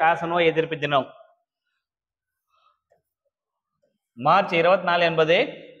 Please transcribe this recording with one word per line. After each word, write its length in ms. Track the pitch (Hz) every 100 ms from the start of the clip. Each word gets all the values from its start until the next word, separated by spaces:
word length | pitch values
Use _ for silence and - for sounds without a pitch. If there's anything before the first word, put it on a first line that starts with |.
காசநோய் 480 | 165 165 170 175 165
எதிர்ப்பு 260 | 156 156 151
தினம் 240 | 143 143 - - - _ _ _ _ _ _ _ _ _ _ _ _ _ _ _ _ _ _ _ _ _ _ _ _ _ _ _ _ 117 143
மார்ச் 280 | 185 196 170
இருபத்தி 260 | 170 190 180
நாலு 120 | 175 170
என்பது 280 | 160 160 185 285 - - -